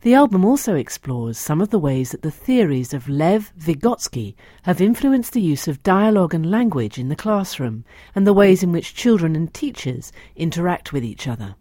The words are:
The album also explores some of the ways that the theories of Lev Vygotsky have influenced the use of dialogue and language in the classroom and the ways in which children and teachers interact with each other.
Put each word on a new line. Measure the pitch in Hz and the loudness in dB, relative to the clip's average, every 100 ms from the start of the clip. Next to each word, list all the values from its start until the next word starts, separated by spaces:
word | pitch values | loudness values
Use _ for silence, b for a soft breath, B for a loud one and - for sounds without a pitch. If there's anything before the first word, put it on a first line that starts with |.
The | 233 | 6
album | 254 285 196 | 6 6 4
also | 190 277 - 170 | 4 2 0 -2
explores | 113 - - 123 113 113 | -4 -10 -8 -6 -6 -8
some | - 156 | -4 -2
of | 208 | 0
the | 214 | 0
ways | 147 131 131 | 0 -2 -4
that | - | -6
the | 160 | -8
theories | - - 254 190 131 127 | -8 -2 2 2 0 -4
of | 143 123 | -8 -6
Lev | 143 160 214 208 - | 0 2 2 -2 -12
Vygotsky | 156 151 131 247 - 120 104 - b b | -4 -2 0 -2 -6 -8 -10 -12 b b
have | - 180 | -4 0
influenced | 190 233 277 269 233 | 2 2 2 2 0
the | 254 | -2
use | 180 143 - | 0 0 -4
of | 139 | -4
dialogue | - 190 214 208 175 | 0 2 4 4 2
and | 165 160 | 0 0
language | 214 240 151 107 117 | 0 0 0 -4 -6
in | 127 | -6
the | 151 | -6
classroom | 214 208 190 - 127 110 117 B B | -2 -2 -2 -6 -8 -8 -14 B B
and | - 196 | 0 4
the | |
ways | 202 202 185 | 6 6 6
in | 185 | 4
which | 170 - | -2 -4
children | - 247 220 165 | -4 2 2 2
and | 156 160 | -2 -4
teachers | - 294 233 - 123 - B B - | -6 -8 -6 -8 -8 -12 B B -6
interact | 165 160 175 175 - | -4 -2 -2 -2 -4
with | 143 | -6
each | 117 - - | -6 -8 -8
other. | 117 104 95 | -8 -10 -16